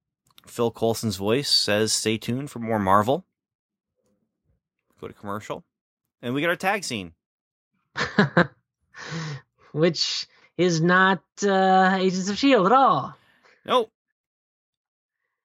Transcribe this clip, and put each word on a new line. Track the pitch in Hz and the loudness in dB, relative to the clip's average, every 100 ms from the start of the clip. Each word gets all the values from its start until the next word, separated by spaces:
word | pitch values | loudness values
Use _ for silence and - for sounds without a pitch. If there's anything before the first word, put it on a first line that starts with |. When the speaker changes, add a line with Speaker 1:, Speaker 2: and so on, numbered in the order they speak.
| _ _ _ _ - | _ _ _ _ -12
Speaker 1:
Phil | - 117 | -4 -4
Coulson's | - 113 113 113 95 | 0 -2 -2 -4 -4
voice | 98 120 143 | -2 -2 0
says, | - - 104 110 | 0 0 0 0
"Stay | - 110 110 | -2 -2 -2
tuned | - 123 143 | -4 -8 -8
for | 120 | -10
more | 113 113 | -4 -2
Marvel." | 95 101 107 151 - _ _ _ _ _ _ _ _ _ _ _ _ _ _ _ _ _ | 4 4 4 -2 -4 _ _ _ _ _ _ _ _ _ _ _ _ _ _ _ _ _
Go | 104 | -18
to | |
commercial, | - 104 101 - 147 - _ _ _ _ _ | -14 -10 -10 -10 -14 -14 _ _ _ _ _
and | 123 | -8
we | 135 | -4
get | 165 | -2
our | 175 | -2
tag | 190 208 | -2 -4
scene. | 165 117 87 - _ _ _ _ _ _ _ - | -6 -10 -10 -16 _ _ _ _ _ _ _ -10
Speaker 2:
<laughs> | - - 170 - 170 _ _ _ _ - - 160 156 143 - _ _ | -4 0 0 0 -2 _ _ _ _ -20 -12 -10 -10 -12 -18 _ _
Which | 143 170 151 - - - _ _ - | 0 0 0 -4 -6 -10 _ _ -2
is | 180 160 | 0 2
not, | 170 180 190 190 _ - | 2 4 4 2 _ -6
uh, | 208 190 190 190 185 185 | 0 2 4 4 4 2
Agents | 190 185 185 | 0 -2 -4
of | 202 | 0
shield | 277 254 185 | 2 4 4
at | |
all. | 254 262 156 - - _ _ _ _ - | 4 4 2 -4 -12 _ _ _ _ -4
Speaker 1:
Nope. | 247 220 _ _ _ _ _ _ _ _ _ _ _ _ _ _ _ | -2 -2 _ _ _ _ _ _ _ _ _ _ _ _ _ _ _